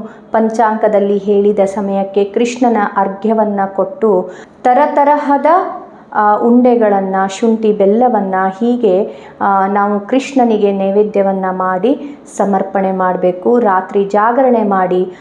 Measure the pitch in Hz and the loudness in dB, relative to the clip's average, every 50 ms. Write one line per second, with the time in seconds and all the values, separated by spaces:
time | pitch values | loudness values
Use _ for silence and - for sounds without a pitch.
0 | - - - - - - - 220 226 220 - 240 226 214 220 220 220 208 208 196 | -6 -10 -16 -20 -10 -4 -2 0 0 0 0 0 0 0 0 0 0 2 2 2
1 | 202 202 208 196 196 208 202 202 202 208 208 196 190 196 - 190 196 196 196 196 | 2 2 0 -2 0 0 2 2 2 2 2 2 0 0 -2 -4 -4 -2 -2 -2
2 | 190 - - 202 202 - - 233 240 240 - - 254 233 220 208 202 - - 202 | -4 -2 -2 -2 -2 0 0 -2 -2 -2 0 0 0 0 2 0 -2 -2 -2 -2
3 | 196 196 190 - - 220 226 220 214 208 202 202 196 196 - - 190 190 - - | -2 -2 -4 -4 -2 -2 0 0 0 0 0 -2 -4 -4 -2 -4 -4 -4 -4 -2
4 | 226 214 202 - 214 - - - - - - - - 254 247 269 294 - - 294 | 0 2 2 0 -2 -4 -10 -16 -20 -20 -20 -2 0 2 2 4 2 2 2 2
5 | 285 285 294 294 294 269 285 254 277 302 339 381 381 - - - - - - - | 2 4 2 2 2 0 0 2 2 2 2 2 0 -2 -8 -12 -14 -18 -20 -20
6 | - - - 214 214 208 214 214 233 240 240 247 247 247 240 220 220 208 202 190 | -20 -6 -2 0 2 2 2 2 2 4 4 4 4 4 4 4 2 2 2 0
7 | 190 190 190 190 190 196 - - 240 226 220 220 226 214 202 196 196 196 208 233 | 0 -2 -2 -2 -2 -2 -2 -2 0 0 0 2 0 0 2 2 2 2 4 4
8 | 254 240 220 202 196 190 190 185 190 190 190 - 226 240 247 240 233 196 180 190 | 2 2 2 0 -2 -2 -2 -2 -2 -2 -2 -2 -2 -2 0 0 0 0 2 0
9 | - - - - - - - - 214 202 196 196 190 196 202 208 202 208 208 202 | -2 -4 -8 -14 -20 -20 -8 -4 -2 0 2 2 0 0 0 0 0 0 -2 -4
10 | 208 - 254 269 269 - - 262 240 226 214 196 202 202 196 196 190 196 196 208 | -4 -2 -2 -2 -2 -2 0 0 2 2 2 2 0 0 0 0 -2 0 2 0
11 | 214 208 - 202 190 196 190 190 190 185 185 185 185 185 185 180 196 254 294 - | 0 2 0 0 0 0 -2 -2 -4 -4 -4 -2 -2 -2 -2 0 0 -2 -2 -2
12 | - - - - - - - - 202 202 196 190 196 - - 196 190 190 190 185 | -6 -12 -16 -18 -20 -10 -4 -4 -2 0 0 -2 -2 -2 -2 -2 -2 -2 -2 -2
13 | 185 185 185 175 175 180 180 - - 226 240 240 233 202 185 190 185 - 208 202 | -2 -2 -2 0 -2 -2 -2 -2 0 0 2 2 2 2 0 0 -2 -2 -2 -2
14 | 196 196 208 208 214 233 240 269 262 254 240 226 214 202 196 190 185 180 180 180 | -2 0 0 0 2 2 2 2 2 2 2 2 0 0 0 0 0 0 0 -2
15 | 185 185 - - | -2 -4 -6 -14